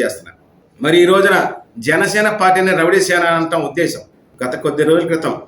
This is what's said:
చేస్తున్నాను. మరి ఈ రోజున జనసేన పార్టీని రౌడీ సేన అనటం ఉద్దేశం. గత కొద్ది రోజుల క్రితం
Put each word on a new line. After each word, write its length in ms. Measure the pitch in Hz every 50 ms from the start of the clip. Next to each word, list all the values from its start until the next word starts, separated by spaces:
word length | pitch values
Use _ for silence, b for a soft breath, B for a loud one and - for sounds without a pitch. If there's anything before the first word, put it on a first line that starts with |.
| 117
చేస్తున్నాను. 360 | - - - - - - _ _ _ _ _ _ _ _ -
మరి 180 | 127 151 165 175 175
ఈ 20 | 180 -
రోజున 260 | 190 196 196 190 170 - - - - - _ _ 117 110 147
జనసేన 400 | 156 170 196 196 202 214 214 214 214 - 185
పార్టీని 320 | 185 185 190 190 190 180 165 165
రౌడీ 200 | 175 196 190 185 180
సేన 160 | 180 175 170 170 165 165
అనటం 240 | 165 160 170 165 147 139
ఉద్దేశం. 340 | - 170 170 - - - - - _ _ _ _ _ -
గత 140 | 123 - - - -
కొద్ది 180 | 151 139 147 151 151
రోజుల 160 | 160 175 170 170 165
క్రితం 220 | 156 156 139 - - -